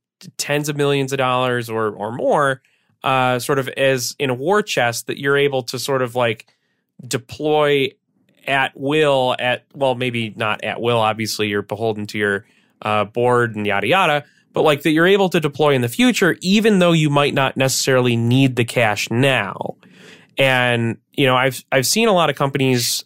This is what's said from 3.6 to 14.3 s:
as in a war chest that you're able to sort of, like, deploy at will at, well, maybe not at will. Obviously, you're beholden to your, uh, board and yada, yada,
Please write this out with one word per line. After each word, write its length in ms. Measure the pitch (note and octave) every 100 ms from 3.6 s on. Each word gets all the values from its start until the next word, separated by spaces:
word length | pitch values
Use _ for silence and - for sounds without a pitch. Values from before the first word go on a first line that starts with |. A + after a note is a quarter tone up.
| B2+
as 460 | - C3+ C3 B2 -
in 100 | C#3+
a 60 |
war 280 | B2 C#3+ G#3
chest 440 | G#3 - A#2+ A#2 -
that 120 | -
you're 180 | C#3 C#3+
able 260 | C#3+ C3+
to 160 | A#2+ B2+
sort 240 | - C3+
of, 120 | B2+
like, 320 | B2 A#2+ A2+ - _ _ _ _ - B2
deploy 840 | B2+ - - D3+ D3+ D3 C#3+ C3+ - _ _ _ _ -
at 260 | C#3 C3+
will 600 | - C3+ D3+ D3+ C#3 B2+ A#2+
at, 260 | B2 A#2+ -
well, 200 | - C3+
maybe 400 | B2 B2+ A#2+ A2 F#2+
not 280 | A2+ G#2
at 160 | G#2+ G2
will. 180 | A#2 A#2
Obviously, 500 | A2 G#2+ G#2+ - G#2+
you're 140 | G#2
beholden 440 | G2 G2+ A2+ G#2+ G#2
to 100 | G#2+
your, 280 | G#2 G2 - _ _ _
uh, 220 | G#2+ G#2+
board 520 | G2+ A#2+ B2 A#2+ A#2 G#2+
and 100 | G#2
yada, 200 | G2 G2
yada, 380 | F3+ F3+ D3 -